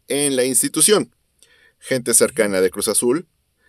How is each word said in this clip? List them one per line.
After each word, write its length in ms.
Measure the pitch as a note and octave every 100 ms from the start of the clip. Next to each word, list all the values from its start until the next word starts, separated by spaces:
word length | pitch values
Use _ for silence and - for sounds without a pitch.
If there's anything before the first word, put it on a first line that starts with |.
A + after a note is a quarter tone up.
| -
en 300 | C3+ C#3+ C3
la 80 |
institución. 680 | B2+ B2 C#3+ D#3+ D3+ G#3 B2 _ _ _ _ _ _ _
Gente 340 | - C3 A#2+
cercana 460 | A2+ A2+ - G#2 F#2+
de 100 | F#2
Cruz 160 | G#2 G2+
Azul 400 | G2+ A#2+ C#3+ F#3 _ _ _